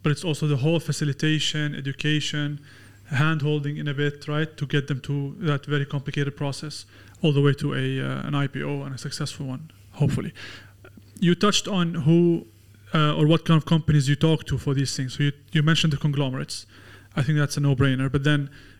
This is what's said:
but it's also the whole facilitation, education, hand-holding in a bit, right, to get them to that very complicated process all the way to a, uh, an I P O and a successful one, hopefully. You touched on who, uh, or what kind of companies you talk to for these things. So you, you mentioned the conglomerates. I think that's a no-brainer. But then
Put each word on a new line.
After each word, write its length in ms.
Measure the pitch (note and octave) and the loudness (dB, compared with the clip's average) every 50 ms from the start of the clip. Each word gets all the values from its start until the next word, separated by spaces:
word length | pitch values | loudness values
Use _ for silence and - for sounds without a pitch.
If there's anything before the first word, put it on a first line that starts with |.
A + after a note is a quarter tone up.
but 100 | - D#3 | 0 0
it's 100 | C#3+ - - | 0 0 0
also 220 | F3 D3 - D#3 | -4 -2 0 0
the 120 | D3+ D3 B2+ | 0 0 2
whole 200 | C3 D#3+ E3+ D#3+ | 2 2 0 0
facilitation, 960 | - - C#3+ - D3+ D3 C3+ - D#3+ D#3 D#3 D3+ - - - D3+ D3+ D3 D3 | 0 -2 -4 -2 -2 -4 -2 0 0 0 0 0 0 -2 -2 -2 -4 -4 -4
education, 880 | - C3 C#3 C3+ - - D3+ D3+ D3+ C#3+ - - D3+ D3 D3 D3 D3 - - - - - - - - - | -6 -8 -8 -6 -4 -2 0 0 0 -2 -4 -4 -4 -4 -4 -6 -8 -12 -18 -20 -20 -20 -20 -20 -20 -10
hand-holding 680 | - D3 B2+ D3+ D#3 D#3+ D3+ C3+ D3+ D3+ D3+ C#3+ D3 D3 | -4 0 2 2 2 2 0 0 0 0 0 -2 -4 -6
in 120 | D3+ D3 D3 | -6 -4 -4
a 60 | C#3 | -2
bit, 320 | C#3 D3 D3 C#3+ D3 - D3+ | -2 -2 -2 -2 -4 -8 -6
right, 280 | D3 D3+ D#3 D#3 - | -4 -4 -4 -4 -6
to 100 | - C#3+ | -8 -6
get 220 | C3 - D3 C3 - | -2 -2 -2 0 -2
them 120 | D3 B2+ | -4 -6
to 340 | - - C#3+ C#3+ C#3 C#3 C#3 - | -4 -6 -4 -4 -6 -6 -8 -6
that 260 | F3+ D#3 D3 C#3 - | -2 -2 -2 -2 -2
very 200 | D3 D3 C#3+ C#3+ | -2 -2 -2 -2
complicated 500 | - - C#3+ C3+ C#3+ - D3 C#3+ C#3 C3+ | -4 -6 -8 -6 -6 -4 -4 -4 -4 -4
process 480 | - D3+ C#3 C3+ - - D3+ - - - - - - - - - - | -6 -6 -6 -6 -8 -10 -12 -12 -14 -16 -18 -20 -20 -20 -20 -6 0
all 100 | - D#3+ | 2 2
the 80 | C#3+ C#3+ | 4 6
way 140 | C#3 C#3+ C#3 | 4 4 4
to 180 | - D3 C#3+ C3+ | 2 -2 -4 -2
a, 260 | C3 C3 C3 C3+ C3 | -2 -4 -4 -4 -4
uh, 260 | C3+ C3+ C3 C3+ C3 | -4 -4 -6 -6 -6
an 80 | B2 C#3+ | -4 -2
I 120 | C#3 C#3 C#3 | -2 -2 -2
P 140 | - C3+ | -4 -6
O 200 | C#3+ C#3+ C#3+ C#3 | -6 -6 -6 -6
and 120 | C#3 C#3 C3+ | -8 -10 -10
a 40 | A#2+ | -10
successful 480 | - D3 - - D3+ - - - C#3+ | -10 -10 -8 -6 -8 -8 -8 -8 -10
one, 240 | C3 B2+ - D#3 - - - - - | -8 -10 -10 -12 -16 -20 -20 -20 -10
hopefully. 400 | - - D3 - - - - - - - - - - - - - - - - - - - - - - - | -2 0 0 2 2 0 -4 -6 -10 -12 -16 -16 -18 -18 -20 -20 -20 -20 -20 -20 -20 -20 -20 -18 -6 0
You 140 | F#3 E3+ F3 | 2 2 2
touched 320 | - - G#3 - - - F#3 | 4 2 2 2 2 -2 -2
on 260 | G3+ F3+ F3 E3 E3+ | -2 -2 -2 -2 -2
who, 520 | F3 B2 D#3 E3 E3+ F3 E3+ E3+ - - - - - - - - - - - | 0 2 4 6 6 6 4 2 0 -2 -8 -20 -20 -20 -20 -20 -20 -10 -2
uh, 220 | - D#3+ D3+ D3+ D#3 | 0 2 2 2 2
or 100 | D#3 D#3 | 4 4
what 180 | D3+ E3 D#3+ - | 4 4 4 4
kind 100 | - E3 | 4 4
of 80 | D#3 - | 4 4
companies 440 | - E3 D#3+ - - D3+ D3 C3 C#3 | 4 2 2 2 4 2 4 4 2
you 80 | D3 | 2
talk 280 | - D#3+ D#3+ D#3+ - - | 2 4 2 2 2 0
to 120 | - C#3 B2 | -2 -4 -2
for 160 | - C#3+ C#3 | -2 0 0
these 200 | C3+ C#3 C3 - | 0 0 -2 -2
things. 180 | - C3+ B2+ - | -4 -6 -6 -2
So 80 | - | 0
you, 100 | D3 C#3+ C#3 - - - | 0 0 -2 -4 -6 -2
you 100 | - D#3+ | 0 2
mentioned 300 | D3 D#3+ E3 F3+ F3+ D#3+ C#3+ | 4 4 4 4 4 2 0
the 20 | |
conglomerates. 680 | C#3+ - D3+ C#3 C#3+ C#3+ C3 B2+ C3+ C#3+ - - - - - - - - - - - - - - | 0 0 0 0 0 -2 -2 -2 -6 -8 -8 -10 -12 -14 -16 -20 -20 -20 -20 -20 -20 -18 -8 -4
I 80 | - | -2
think 160 | B2+ C3+ D3+ D3+ | 0 2 2 2
that's 180 | D3 C3+ - | 2 0 0
a 40 | D3 | 0
no-brainer. 520 | C#3+ C#3+ C#3 B2 C#3 C3+ C3 C3 C3+ C3+ | 2 2 4 4 4 4 4 2 0 0
But 120 | B2+ C#3 C#3 | 0 0 2
then 260 | D3+ D3 C#3+ C#3 C#3 - - - - - - | 2 2 2 0 -4 -8 -16 -20 -20 -8 -2